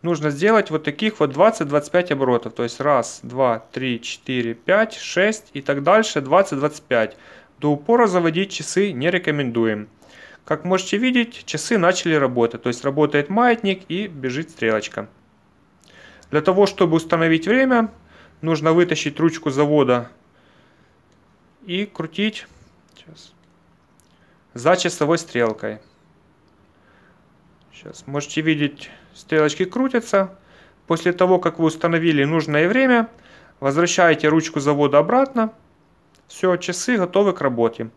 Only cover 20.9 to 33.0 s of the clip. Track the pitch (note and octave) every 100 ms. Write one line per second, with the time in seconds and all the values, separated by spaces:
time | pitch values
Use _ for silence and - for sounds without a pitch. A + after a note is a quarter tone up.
20.9 | _ _ _ _ _ _ _ G#3+ F3+ G3+
21.9 | - D#3+ - G#3+ G#3+ - - - _ _
22.9 | - - D#3+ - _ _ _ _ _ _
23.9 | _ _ _ _ _ _ B2 C3 F3+ F3+
24.9 | - D3 E3 E3 B2 A#2 G#2+ A2 G#2+ _
25.9 | _ _ _ _ _ _ _ _ _ _
26.9 | _ _ _ _ _ _ _ _ - -
27.9 | - - C#3+ C#3+ - D#3 D#3 C#3+ - -
28.9 | - - - - D#3 D3+ D3 F3+ B3 C4
29.9 | B3 A3+ G3 F#3+ - _ - - _ _
30.9 | E3 F3+ F3 F3+ F3+ F3 E3 D#3+ D#3+ E3+
31.9 | E3 E3 D3 C#3 E3 D3+ D3 E3+ A#3+ C4
32.9 | A#3+